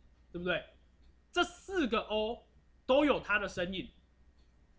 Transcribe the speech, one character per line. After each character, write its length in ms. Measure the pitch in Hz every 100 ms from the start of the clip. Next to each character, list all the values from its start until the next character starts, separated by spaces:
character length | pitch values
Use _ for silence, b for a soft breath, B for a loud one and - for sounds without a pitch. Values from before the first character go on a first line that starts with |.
| - _ _
对 80 | 175
不 40 |
对？ 220 | 180 160 - - _ _ - - _
这 120 | 349
四 440 | 339 - - 381 240
个 120 | 220
O 480 | - 214 214 240 _ _ _ _ -
都 180 | 269 294
有 140 | 175
它 180 | - 208
的 100 | 190
身 240 | - 180
影， 200 | 185 131 - _ _ - _ _ _ _